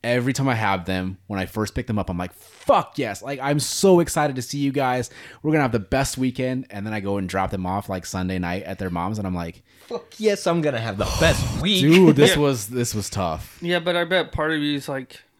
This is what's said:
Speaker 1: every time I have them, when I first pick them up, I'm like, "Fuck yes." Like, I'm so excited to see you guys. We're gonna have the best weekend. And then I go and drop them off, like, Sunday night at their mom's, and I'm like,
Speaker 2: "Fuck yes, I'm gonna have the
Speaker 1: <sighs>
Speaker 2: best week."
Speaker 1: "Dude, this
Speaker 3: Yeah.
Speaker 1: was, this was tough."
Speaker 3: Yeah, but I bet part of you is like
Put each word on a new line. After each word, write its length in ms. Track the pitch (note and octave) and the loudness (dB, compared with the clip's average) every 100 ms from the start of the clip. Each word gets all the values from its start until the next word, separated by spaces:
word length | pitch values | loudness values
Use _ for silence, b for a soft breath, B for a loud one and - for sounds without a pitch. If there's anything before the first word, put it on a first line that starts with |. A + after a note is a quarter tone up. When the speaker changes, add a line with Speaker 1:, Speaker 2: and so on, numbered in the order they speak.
Speaker 1:
every 300 | A#2 B2 B2 | 0 0 0
time 160 | C3 C3+ | 0 0
I 60 | |
have 300 | A2+ G#2+ F#2+ F2 | 2 2 0 -2
them, 320 | F#2 F#2 G2 - | -2 -4 -8 -8
when 120 | G2+ | -6
I 80 | F#2 | -4
first 280 | G#2+ G#2+ | -4 -4
pick 120 | - A#2+ | -4 -4
them 120 | G#2+ | -4
up, 100 | F#2 | -2
I'm 80 | F2 | -4
like, 140 | F2+ | -6
"Fuck 640 | - - - - A3 - - | -10 -20 -8 2 2 2 -6
yes." 240 | A#2+ G2 | -6 -6
Like, 160 | A#2+ C#3+ | -10 -6
I'm 200 | C3+ D3 | -2 0
so 400 | - - G3 F3 | -2 2 6 6
excited 360 | E3+ E3 D3 C3 | 4 0 0 -2
to 60 | |
see 160 | A#2 C#3+ | -6 -2
you 140 | C#3 | -2
guys. 380 | C#3 C3 B2+ A#2+ B B B | 0 0 0 -4 B B B
We're 100 | D#3 | 0
gonna 100 | D#3 | 2
have 100 | C3+ | 2
the 60 | A2 | 0
best 380 | G2 C3 C3+ - | 0 -2 0 0
weekend. 480 | C3 B2 B2+ B2+ C3 | -2 0 -4 -4 -6
And 160 | G2+ G#2+ | -10 -6
then 60 | |
I 60 | G#2+ | -4
go 180 | G2 G2+ | -2 -2
and 100 | F#2 | -2
drop 220 | F#2+ F#2 | -2 -2
them 160 | G2 F2+ | -2 -2
off, 220 | G2 - | -4 -4
like, 180 | F#2 - | -8 -6
Sunday 320 | F#2 F#2 F#2 | -4 -2 -2
night 240 | F2 F#2 | -2 -4
at 140 | F2+ F#2+ | -6 -6
their 120 | F#2+ | -4
mom's, 280 | F2 F2+ G#2+ | -2 -4 -4
and 80 | G2 | -4
I'm 80 | |
like, 280 | F2+ E2+ - b b - | -4 -6 -12 b b -12
Speaker 2:
"Fuck 260 | A#3 - - | -12 -12 -2
yes, 280 | G#3+ G3+ F#3 | 0 0 0
I'm 140 | E3+ | 0
gonna 180 | D3+ A#2+ | 0 -2
have 180 | A2+ G2 | -4 -4
the 60 | |
Speaker 1:
<sighs> 160 | - - | -2 2
Speaker 2:
best 420 | D#3+ - - - | 2 2 -2 -2
week." 180 | F3+ G3 | 0 2
Speaker 1:
"Dude, 340 | C#3+ F3 F3 C#3 | 6 8 8 8
this 180 | D3+ E3 | 6 6
Speaker 3:
Yeah. 60 | |
Speaker 1:
was, 260 | C#3+ B2+ G2+ | 2 0 -4
this 260 | B2 A#2+ | -4 -2
was 160 | G#2+ F#2+ | -2 -4
tough." 480 | G#2 F2 D#2+ - - | -4 -2 -4 -10 -10
Speaker 3:
Yeah, 180 | E3+ F3 | -2 -2
but 160 | E3 F3 | 0 -2
I 80 | |
bet 280 | E3+ F3+ D#3+ | 0 0 0
part 200 | D#3 D#3 | -2 -2
of 80 | D#3 | 0
you 140 | D3 | -2
is 140 | C#3+ C3+ | -4 -4
like 340 | C3+ B2+ - _ | -8 -8 -18 _